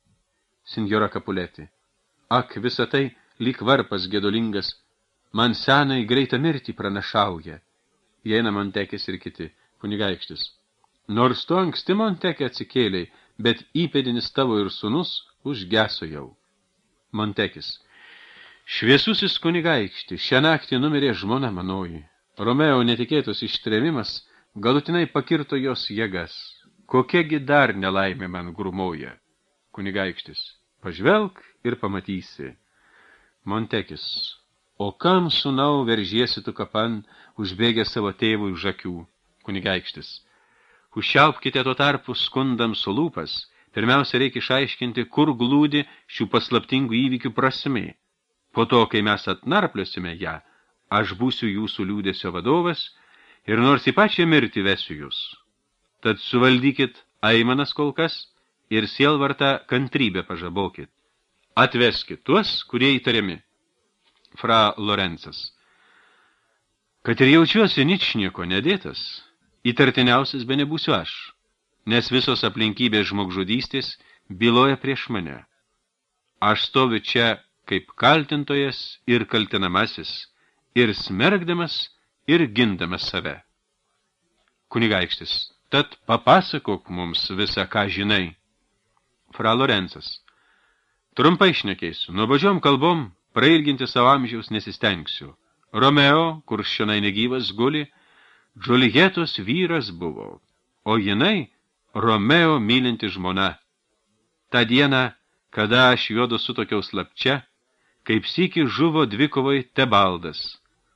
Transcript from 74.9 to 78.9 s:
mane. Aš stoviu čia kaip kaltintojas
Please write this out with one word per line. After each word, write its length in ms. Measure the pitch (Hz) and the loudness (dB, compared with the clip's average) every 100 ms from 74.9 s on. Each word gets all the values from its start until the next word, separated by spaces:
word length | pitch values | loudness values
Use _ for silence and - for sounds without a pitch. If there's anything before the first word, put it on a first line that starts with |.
| 131 - | -6 -4
mane. 260 | 107 80 64 - _ _ _ _ _ _ _ _ _ | -6 -6 -10 -18 _ _ _ _ _ _ _ _ _
Aš 280 | 104 107 - | 0 0 0
stoviu 320 | 135 131 110 | 2 2 2
čia 380 | - 123 117 104 _ _ - | -2 0 0 -2 _ _ -6
kaip 240 | 95 - - | -6 -6 0
kaltintojas 800 | 120 160 139 147 143 143 139 - - | 4 4 2 -4 -2 -2 -2 -6 -12